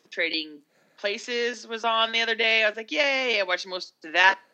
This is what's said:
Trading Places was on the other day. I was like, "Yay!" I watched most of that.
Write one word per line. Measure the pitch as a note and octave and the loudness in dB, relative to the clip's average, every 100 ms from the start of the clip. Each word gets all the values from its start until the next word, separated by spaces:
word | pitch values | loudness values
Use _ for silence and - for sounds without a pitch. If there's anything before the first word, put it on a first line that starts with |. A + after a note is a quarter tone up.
| _ | _
Trading | - E3 D#3+ D#3 D3 _ _ _ _ | -4 -2 -2 -8 -14 _ _ _ _
Places | G3+ G#3+ A#3 A#3+ A#3+ A#3 A3 | -6 -6 -6 -4 -4 -6 -10
was | A3+ A#3 | -4 0
on | A3+ A3+ | 2 0
the | A3+ | 0
other | A3+ | 0
day. | A3 A3+ A3 | 0 2 4
I | G#3+ | 2
was | G#3+ | 0
like, | A3 | -6
"Yay!" | D4+ C#4+ C4+ B3+ G#3+ | 0 2 2 0 0
I | |
watched | F#3 F3+ F#3+ | 0 -2 -4
most | F#3 - _ | -10 -10 _
of | D#3+ | -4
that. | E3 F#3+ F#3+ - | 4 6 4 -4